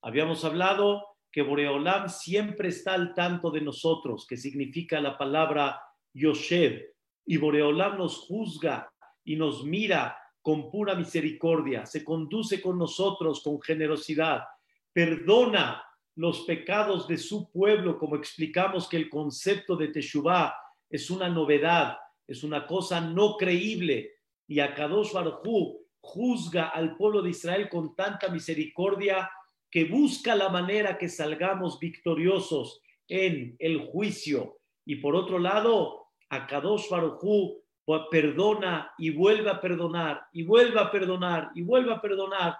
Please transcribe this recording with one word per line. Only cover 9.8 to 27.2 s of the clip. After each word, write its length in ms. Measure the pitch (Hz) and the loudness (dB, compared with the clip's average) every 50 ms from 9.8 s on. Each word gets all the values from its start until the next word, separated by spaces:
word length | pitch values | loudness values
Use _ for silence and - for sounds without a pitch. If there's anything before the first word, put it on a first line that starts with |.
| 220 208 180 151 123 113 - - - - _ _ | 2 2 2 2 0 -2 -6 -12 -16 -20 _ _
con 280 | _ 160 156 151 147 - | _ 0 0 0 -2 -6
pura 240 | - 208 208 196 185 | -4 -4 -2 -2 0
misericordia, 920 | 180 165 - - 165 147 156 - - - 165 165 160 143 135 127 110 - | -2 -4 -2 -2 -2 -2 -2 -4 -2 0 2 2 2 2 -2 -4 -4 -6
se 160 | - - 160 | -8 -10 -8
conduce 580 | - 156 160 165 156 147 196 226 220 - 196 190 | -4 -4 -4 -4 -4 -4 -4 -6 -2 -2 -4 -2
con 180 | - 185 180 180 | -2 -2 0 0
nosotros 640 | 170 - - - 190 196 190 - 170 160 143 - | -2 -2 0 0 0 0 0 0 -2 -2 -2 -2
con 180 | - 151 147 143 | -4 -4 -4 -4
generosidad, 840 | - - 160 156 156 151 156 147 151 - 156 143 160 160 143 117 - - - _ _ _ _ _ _ _ | -2 -4 -2 0 0 -2 -2 -4 -4 -4 -2 0 2 2 0 -2 -4 -10 -18 _ _ _ _ _ _ _
perdona 920 | _ 175 170 165 160 160 - 170 208 240 247 233 208 185 147 - 110 - - - _ _ _ _ _ | _ 2 2 2 2 0 4 6 8 8 8 6 4 2 2 0 -2 -8 -12 -18 _ _ _ _ _
los 240 | 160 165 170 151 - | -2 -2 -2 -2 -2
pecados 680 | - - 165 165 - - 190 214 214 208 196 175 - - | -4 -4 -4 -4 -2 -2 0 2 2 2 0 -2 0 -4
de 80 | 170 | -4
su 340 | - - - 208 208 175 _ | -4 -4 -6 -6 -8 -8 _
pueblo, 480 | _ 175 190 208 214 202 180 180 160 - | _ 2 4 6 4 4 2 -2 -2 -2
como 180 | 156 143 151 | -2 -4 -4
explicamos 720 | 147 147 - - - 160 156 - 175 185 190 190 180 - - | -4 -6 -8 -6 -6 -6 -2 0 0 0 2 0 -4 -4 -2
que 80 | - | -2
el 120 | 165 151 156 | -4 -4 -2
concepto 680 | - 151 151 147 135 - - 185 208 196 - - 180 | -6 -4 -4 -4 -6 -2 0 0 0 0 0 -4 -2
de 120 | 165 156 147 | -2 -2 -2
Teshuvah 680 | - 156 - - - 147 139 165 180 180 156 135 - - - - _ _ _ _ | -2 -6 -6 -2 -4 0 2 4 4 4 2 2 -2 -8 -14 -18 _ _ _ _
es 220 | - 147 - - | -8 -8 -6 -6
una 180 | 180 185 185 180 | -4 -4 -2 -2
novedad, 680 | 170 165 156 139 147 143 147 165 170 170 143 - - - - - _ _ _ | 0 0 4 4 4 4 6 4 4 4 2 0 -2 -10 -14 -20 _ _ _
es 160 | - 135 - 151 | -16 -14 -10 -8
una 220 | 151 151 147 147 | -6 -6 -6 -6
cosa 340 | - 165 190 180 - 185 170 | -2 -4 -4 -2 -2 -2 -2
no 360 | 165 160 165 180 208 208 214 | -2 -2 2 4 4 4 4
creíble, 760 | - 190 185 175 180 202 214 220 175 175 160 131 110 - - - _ _ _ _ _ _ | 0 0 2 2 2 0 -2 -2 -2 0 0 0 0 -2 -8 -16 _ _ _ _ _ _
y 140 | - 147 147 | -2 0 0
Akadosh 520 | 143 139 143 143 147 147 175 214 214 214 | 0 0 -2 -4 -4 0 2 0 0 0
Baruj 340 | - 185 170 160 - - - | -2 -2 -2 -2 -4 -4 -4
Hu 400 | 208 233 202 170 - - - - _ _ _ | 0 2 2 0 0 -4 -14 -18 _ _ _
juzga 680 | - - - 180 240 254 240 - 170 170 165 175 160 160 | -20 -14 -6 -2 0 0 0 0 -2 -2 0 0 0 0
al 280 | - 160 165 160 165 | -2 -2 -2 -2 -2
pueblo 260 | - 202 214 214 202 | 2 2 4 4 4